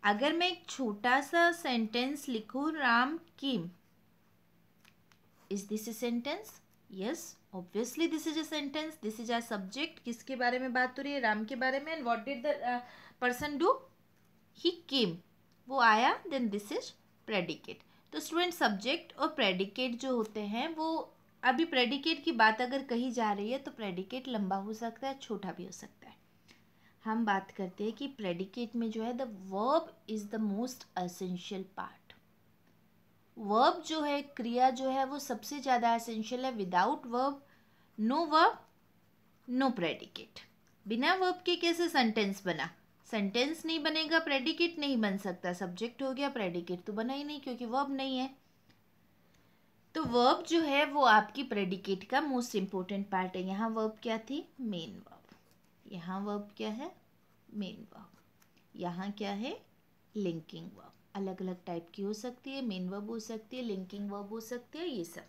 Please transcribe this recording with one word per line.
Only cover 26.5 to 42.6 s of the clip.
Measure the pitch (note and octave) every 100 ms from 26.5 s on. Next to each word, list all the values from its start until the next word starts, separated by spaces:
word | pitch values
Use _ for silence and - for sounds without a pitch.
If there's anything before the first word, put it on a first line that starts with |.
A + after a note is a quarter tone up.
| - _ _ _ _ A3
हम | A3 A3
बात | G3 G3
करते | - F#3 F3+
हैं | G#3
कि | A3+ C#4
प्रेडिकेट | C4+ G3+ F3 F#3+ - A#3+ A#3+
में | A3+
जो | A3
है | A3+
the | A#3+ C4
verb | G3+ F#3+ F#3+ A3+ D#4 E4 - -
is | G#3+ G3+
the | A3
most | G#3+ G3 B3 -
essential | - - F3+ F3+ F#3 F3+ - G#3 F#3+ -
part। | F3 - _ - _ _ _ _ _ _ _ _ _ _ _ -
वर्ब | G#3 G#3+ C#4+ E4+ D#4+
जो | D#4+
है, | D4 C#4+
क्रिया | C#4+ - A#3 A#3+ C4
जो | B3 C4
है, | C4+ C4
वो | C#4+
सबसे | - A#3+ - D4
ज़्यादा | C4+ B3 A#3 A#3
एसेंशियल | A#3 A3+ A3 B3 C4
है। | A#3
Without | F#3 F3 G3+ D4
verb, | B3 A#3+ C4 C#4 - - _ _ _ -
no | G#3+ C#4 E4
verb, | D#4 F4 A4+ - _ _ _ _ _ _ _ -
no | B3 C4+
predicate। | B3 E3+ - - - - - - _ _ _ -
बिना | A3+ C#4+
वर्ब | F#4 F#4 F4+ F4+
के | F4
कैसे | E4+ E4 E4+
सेंटेंस | D4+ A#3 A3 G3+ G3 F#3
बना? | D#3+